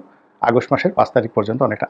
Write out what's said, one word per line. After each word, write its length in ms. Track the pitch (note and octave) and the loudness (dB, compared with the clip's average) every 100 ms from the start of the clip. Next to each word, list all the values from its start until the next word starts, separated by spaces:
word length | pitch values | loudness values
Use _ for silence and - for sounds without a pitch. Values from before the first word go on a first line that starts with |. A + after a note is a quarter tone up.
| - _ _ - | 0 _ _ -4
আগস্ট 320 | A#2 A#2+ - | 2 2 2
মাসের 200 | C3 F#3+ | 0 0
পাঁচ 180 | - A2 | 0 2
তারিখ 200 | B2+ A#2+ | 2 0
পর্যন্ত 300 | - G#2 B2 | -2 -2 -2
অনেকটা 240 | C3 G#2+ - | -2 -2 -2